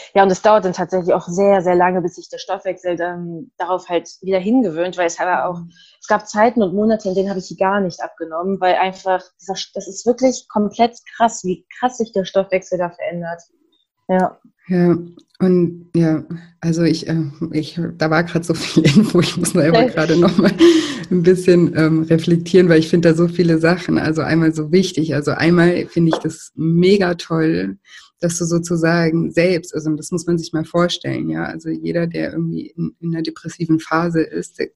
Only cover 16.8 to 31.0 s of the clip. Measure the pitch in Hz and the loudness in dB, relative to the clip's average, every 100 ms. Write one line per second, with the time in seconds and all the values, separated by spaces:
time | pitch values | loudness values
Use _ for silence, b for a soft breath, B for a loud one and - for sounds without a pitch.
16.8 | 165 160 - 160 151 - 165 151 156 - | 0 0 -2 -4 -4 -8 -6 -6 -6 -8
17.8 | 170 - 156 160 170 165 170 165 - - | -8 -4 0 0 0 -4 -4 -4 0 2
18.8 | 156 143 214 175 165 - 170 185 165 170 | 4 4 4 2 0 -2 -2 2 4 4
19.8 | 233 - 156 160 170 170 175 - 339 320 | 2 0 2 4 4 4 2 6 6 6
20.8 | 311 262 170 180 175 180 180 175 165 156 | 0 -6 -4 2 4 4 4 4 4 2
21.8 | 156 160 160 165 165 170 170 190 180 160 | 2 2 2 0 2 0 4 4 6 4
22.8 | 160 175 170 160 170 170 170 165 160 175 | 4 2 4 4 2 2 2 2 2 0
23.8 | - 156 151 160 147 160 160 156 151 175 | 0 -2 0 -2 0 2 2 0 0 2
24.8 | 185 - 156 139 147 135 160 175 170 180 | 2 -2 -2 -2 -2 0 2 4 4 2
25.8 | - - 165 - 160 160 - - 160 170 | -2 0 0 0 -4 -8 -14 -6 0 2
26.8 | 180 202 180 175 - 165 160 170 190 196 | 4 4 2 -2 -4 -2 0 0 -4 -8
27.8 | B B B _ 175 170 170 170 170 170 | B B B _ -6 -4 -2 -2 -2 0
28.8 | 160 170 165 165 165 165 175 175 165 - | 2 2 2 0 0 0 0 0 -4 -8
29.8 | 151 151 156 175 170 175 160 156 156 170 | -4 -6 -4 -6 -2 -2 -2 -6 -4 0
30.8 | 175 175 | 0 -2